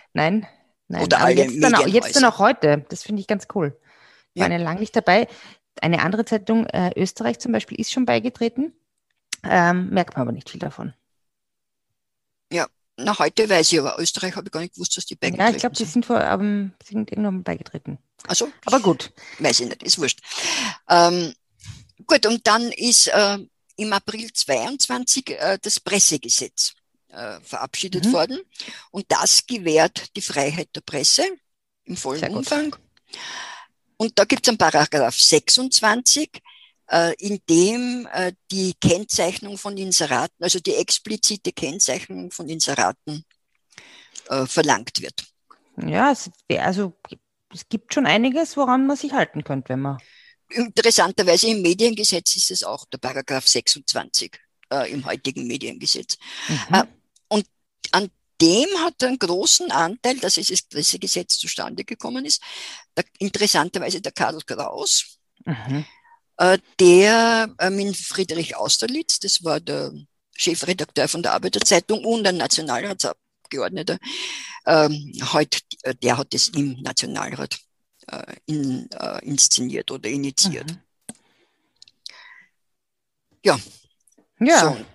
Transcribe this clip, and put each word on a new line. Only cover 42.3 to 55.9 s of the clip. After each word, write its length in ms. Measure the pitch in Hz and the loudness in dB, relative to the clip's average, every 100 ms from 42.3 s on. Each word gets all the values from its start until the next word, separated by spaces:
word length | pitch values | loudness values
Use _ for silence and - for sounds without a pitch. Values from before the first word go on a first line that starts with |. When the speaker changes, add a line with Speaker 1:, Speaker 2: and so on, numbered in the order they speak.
Speaker 2:
von 160 | - 156 | -12 -10
Inseraten, 760 | 160 - 135 98 - - 151 - _ _ _ _ - - - - - - | -4 -2 0 0 -2 -8 -12 -14 _ _ _ _ -20 -20 -20 -20 -20 -6
äh, 180 | 135 131 | -4 0
verlangt 560 | - 147 120 117 - | 2 2 2 0 -8
wird. 240 | 71 - - _ _ _ _ - | -8 -12 -16 _ _ _ _ -10
Speaker 1:
Ja, 340 | 160 165 277 | -2 2 2
es 180 | 254 - - - | 2 -4 -12 -4
wär, 180 | - - | -2 0
also, 280 | 190 196 - - - _ _ _ | 0 -2 -6 -20 -20 _ _ _
es 160 | - - | -20 -8
gibt 240 | 220 - | -8 -4
schon 120 | - 240 | -2 2
einiges, 520 | 190 247 262 330 - | 2 2 0 -2 0
woran 280 | 262 254 269 | 0 2 2
man 120 | 285 | -2
sich 160 | 294 | -2
halten 320 | 269 170 - - | -2 -2 -4 -6
könnte, 240 | 135 131 | -6 -4
wenn 120 | 131 | -4
man 180 | 139 135 - - _ _ - | -4 -6 -12 -20 _ _ -10
Speaker 2:
Interessanterweise 960 | - 233 214 226 226 180 190 185 175 226 | -6 -2 2 4 4 4 2 4 4 4
im 140 | 220 | 2
Mediengesetz 760 | 175 175 233 214 214 190 - - | 2 4 2 2 0 0 0 0
ist 140 | - | 0
es 140 | 185 | -2
auch 220 | 85 135 - | -6 -8 -10
der 120 | - | -10
Paragraph 500 | 123 135 135 135 - | -8 -6 -4 -2 0
sechsundzwanzig, 920 | 123 - - - 123 71 - 85 - _ _ _ | 2 0 -2 -2 -6 -4 -4 -6 -10 _ _ _
äh, 200 | 139 120 | -4 -4
im 140 | 143 127 | -6 -6
heutigen 400 | 92 - 131 123 | -6 -6 -8 -6
Mediengesetz. 720 | 123 117 - - | -8 -8 -8 -6